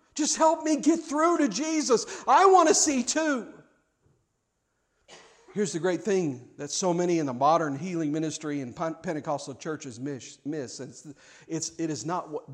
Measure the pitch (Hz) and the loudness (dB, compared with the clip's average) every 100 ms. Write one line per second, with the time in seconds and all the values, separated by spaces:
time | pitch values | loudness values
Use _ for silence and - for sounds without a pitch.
0 | _ - 294 - 320 330 311 294 247 330 | _ -6 -2 2 4 4 2 0 2 2
1 | - 285 330 339 277 185 311 320 247 233 | 0 0 2 4 0 0 -2 -2 2 2
2 | - - - 277 381 370 320 - - 269 | 0 -6 4 6 8 8 8 4 2 0
3 | 240 302 320 269 175 - - _ _ _ | 0 0 0 -2 -4 -16 -20 _ _ _
4 | _ _ _ _ _ _ _ _ _ _ | _ _ _ _ _ _ _ _ _ _
5 | _ - - _ - - 202 170 175 175 | _ -20 -20 _ -10 -4 -2 -2 -2 -2
6 | 196 190 170 123 - - 143 - 185 170 | 0 0 0 -4 -10 -14 -8 -4 0 0
7 | 175 170 147 123 139 165 156 139 180 170 | 2 0 0 2 4 4 2 -4 -6 -4
8 | 156 151 160 147 151 143 127 110 165 156 | -2 -2 -4 -6 -6 -6 -8 -6 -6 -6
9 | 180 151 139 143 - 127 170 151 143 110 | -8 -6 -4 -6 -8 -12 -8 -8 -10 -10
10 | 135 135 - - 135 156 123 - 131 120 | -10 -10 -12 -14 -8 -8 -8 -10 -14 -16
11 | 156 135 - - - 160 - - 165 143 | -20 -20 -20 -20 -10 -8 -8 -6 -6 -4
12 | 139 175 156 147 - | -4 -6 -6 -10 -12